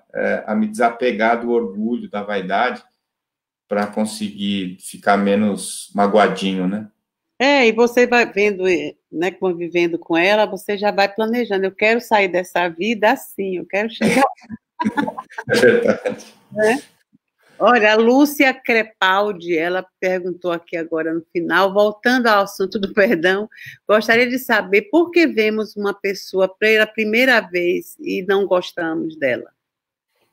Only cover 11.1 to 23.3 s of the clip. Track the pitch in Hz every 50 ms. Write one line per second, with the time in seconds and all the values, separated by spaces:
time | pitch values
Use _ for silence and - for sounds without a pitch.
11.1 | - - 220 220 226 247 240 202 202 190 190 190 190 - 214 220 226 240 233 -
12.1 | 226 208 196 185 170 175 180 - - 180 175 180 165 165 190 220 233 202 202 214
13.1 | 262 262 - - - - 196 190 185 170 170 - - 196 214 226 226 - 226 214
14.1 | - 254 277 - - - - - 220 - _ _ _ - 302 214 - 285 - -
15.1 | - - - _ - - - - - - 127 120 113 117 110 110 104 - - 101
16.1 | 98 - - - - _ _ _ 196 208 214 214 240 294 - - _ _ _ _
17.1 | _ _ _ _ _ _ _ _ _ - - 214 247 240 208 214 220 220 226 226
18.1 | 247 269 294 285 294 - 285 262 254 262 - - 233 226 220 220 - _ 190 185
19.1 | 190 196 208 208 202 165 170 170 175 156 160 175 180 185 185 - _ _ - 185
20.1 | 185 185 175 185 170 170 - 180 170 165 - _ - 165 165 165 165 160 160 160
21.1 | 160 170 165 _ _ 180 165 165 165 175 196 196 190 208 208 214 208 - - 240
22.1 | 247 262 233 233 214 202 196 190 - - 196 190 - 220 196 190 - 214 196 214
23.1 | 240 165 156 180